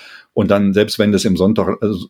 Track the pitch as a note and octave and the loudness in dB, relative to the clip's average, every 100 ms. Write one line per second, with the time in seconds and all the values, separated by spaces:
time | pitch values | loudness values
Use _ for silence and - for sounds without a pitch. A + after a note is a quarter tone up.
0 | - - _ - G2+ G2+ G2+ F#2+ G#2+ - | -16 -20 _ -4 0 2 2 2 0 0
1 | G#2 G2 G#2+ F2+ F#2+ A2 F2+ G#2+ G#2+ F#2+ | 0 2 0 0 0 0 -2 -2 -4 -6
2 | G2+ | -6